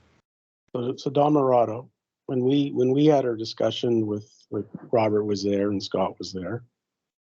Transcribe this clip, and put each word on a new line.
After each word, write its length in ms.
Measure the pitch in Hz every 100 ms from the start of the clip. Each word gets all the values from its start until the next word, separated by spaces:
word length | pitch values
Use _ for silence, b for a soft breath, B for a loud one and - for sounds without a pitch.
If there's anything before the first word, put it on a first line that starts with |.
| _ _ _ _ _ _ _
So, 220 | 127 120 127
so 140 | 143
Don 240 | 135 147
Morado, 540 | 151 131 123 110 117 156 _ _ _ -
when 160 | 127
we, 260 | 127 143 143
when 200 | 123 127
we 140 | 139 151
had 180 | 139
our 120 | 123 110
discussion 720 | 113 - 110 - 123 113 107
with, 220 | 104 110 _ -
with 160 | 104 - - -
Robert 340 | 117 110 104
was 200 | 104 98
there 260 | 101 101 101
and 100 | 98
Scott 360 | - 95 95 -
was 140 | 95
there, 320 | 92 90 117 - _ _ _ _ _